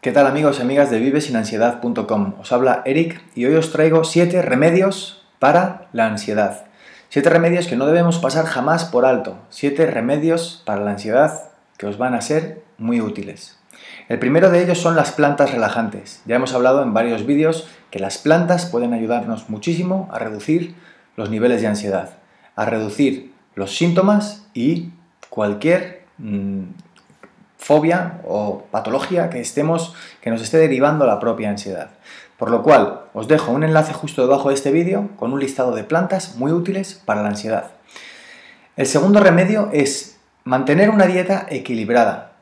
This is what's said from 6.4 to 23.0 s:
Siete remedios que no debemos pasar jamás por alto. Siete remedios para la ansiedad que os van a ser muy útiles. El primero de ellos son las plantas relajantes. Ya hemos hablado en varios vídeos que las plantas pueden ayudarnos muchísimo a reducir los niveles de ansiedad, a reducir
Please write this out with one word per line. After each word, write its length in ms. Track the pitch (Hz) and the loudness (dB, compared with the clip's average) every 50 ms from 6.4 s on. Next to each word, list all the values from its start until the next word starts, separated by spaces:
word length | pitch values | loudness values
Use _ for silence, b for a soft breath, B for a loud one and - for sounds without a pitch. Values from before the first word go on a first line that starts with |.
| 104 98 90 - - - B B B B B B B B | 0 0 -2 -8 -16 -20 B B B B B B B B
Siete 200 | - 147 143 170 | -2 2 2 4
remedios 380 | 160 170 170 170 170 180 180 175 | 4 4 2 2 0 0 -2 -2
que 80 | 131 | -2
no 100 | 120 139 | -2 0
debemos 320 | 147 160 175 170 170 165 170 | 2 2 4 4 2 0 0
pasar 280 | - 131 139 160 160 | -2 -2 -2 -2 -2
jamás 400 | 156 - 131 123 151 165 165 165 | -2 -2 -4 0 0 0 0 -2
por 200 | - - 123 123 | -2 0 2 2
alto. 320 | 131 127 113 - 95 92 - - _ | 4 2 2 -2 -6 -12 -16 -20 _
Siete 340 | - - - 143 143 151 165 | -14 -4 -4 -4 0 0 0
remedios 800 | - - 117 110 123 143 151 151 165 165 170 165 - - - _ | 0 0 -2 -2 -2 -2 0 0 0 0 0 -2 -6 -12 -14 _
para 160 | - 104 101 | -6 -4 -4
la 80 | 104 104 | -2 -4
ansiedad 600 | 101 98 - 110 110 127 147 156 - - - - _ _ _ _ _ _ | -6 -6 -6 -2 2 2 2 2 0 -6 -16 -18 _ _ _ _ _ _
que 80 | - | -10
os 140 | 101 101 98 | -10 -6 -4
van 160 | 123 127 123 | -4 -4 -2
a 60 | 117 | -4
ser 420 | 110 - 151 156 165 190 - - - _ _ _ | -4 -2 -2 -4 -4 -6 -12 -16 -20 _ _ _
muy 200 | 113 113 120 117 | -6 -4 -2 -2
útiles. 600 | 110 104 101 - 98 98 98 - - - _ _ _ _ B B B B B B B B | -2 -4 -6 -8 -12 -14 -14 -18 -20 -20 _ _ _ _ B B B B B B B B
El 80 | 120 - | -6 -2
primero 320 | - 123 143 165 185 190 | -2 2 2 4 4 6
de 140 | 175 175 180 | 4 4 2
ellos 160 | 175 175 170 | 2 0 0
son 160 | - 170 165 | 0 0 2
las 160 | 160 143 - | 2 0 0
plantas 400 | - - 147 143 143 - 143 127 | 0 0 2 2 4 2 0 0
relajantes. 680 | 120 120 110 104 - 117 113 104 95 98 95 - - - _ | 2 -2 -2 -2 -2 -2 -4 -4 -6 -12 -16 -18 -20 -20 _
Ya 100 | - 117 | -4 -2
hemos 180 | 123 127 127 127 | -2 -2 -2 -2
hablado 300 | 123 123 127 131 139 143 | 0 2 2 2 2 0
en 100 | 123 104 | 0 0
varios 320 | 110 117 120 117 104 104 | 0 0 0 -2 -4 -2
vídeos 420 | 127 143 143 156 160 160 160 B B B B B B | 0 0 2 2 0 0 -2 B B B B B B
que 80 | - 98 | -10 -8
las 180 | 95 98 - - | -8 -8 -8 -6
plantas 480 | - 143 156 170 175 170 180 175 - | 2 2 2 4 4 2 0 0 0
pueden 280 | - - 120 120 120 120 | -4 -4 -4 -2 -2 -2
ayudarnos 560 | 113 113 110 120 120 104 - 113 107 - - | -4 -2 -2 -2 -4 -2 -6 -8 -8 -8 -10
muchísimo 600 | 110 104 - 170 170 156 175 180 185 190 - - | -12 -8 -4 -4 -2 -2 -2 -2 -2 -4 -4 -6
a 80 | - 110 | -8 -8
reducir 560 | 113 110 107 104 - - 156 170 170 170 b b b b b b b b b | -8 -8 -8 -10 -2 0 0 0 0 -4 b b b b b b b b b
los 140 | - 110 101 | -8 -6 -4
niveles 320 | 110 107 113 123 117 107 | -2 0 0 2 2 2
de 60 | 107 110 | 0 -2
ansiedad, 500 | 104 104 104 104 98 92 85 - - - b b b b b b b | -2 -2 -2 -2 -2 -2 -4 -6 -14 -20 b b b b b b b
a 100 | - 107 | -4 -4
reducir 680 | 113 113 110 110 104 101 - | -2 -2 -2 -4 -6 -2 0